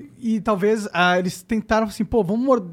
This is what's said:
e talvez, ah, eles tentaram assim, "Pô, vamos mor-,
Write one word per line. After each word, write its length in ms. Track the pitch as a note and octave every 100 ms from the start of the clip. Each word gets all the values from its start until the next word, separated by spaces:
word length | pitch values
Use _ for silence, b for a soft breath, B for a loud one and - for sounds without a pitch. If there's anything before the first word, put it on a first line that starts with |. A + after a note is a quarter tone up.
| - -
e 240 | A3+ A3
talvez, 480 | A3+ G3+ G#3 A3+ G3+
ah, 280 | E3+ F3+ F3+
eles 240 | F3+ -
tentaram 420 | - A3 - A3 A3
assim, 180 | -
"Pô, 200 | A3 A#3+
vamos 200 | F3+ A3+
mor-, 240 | C4+ B3 F3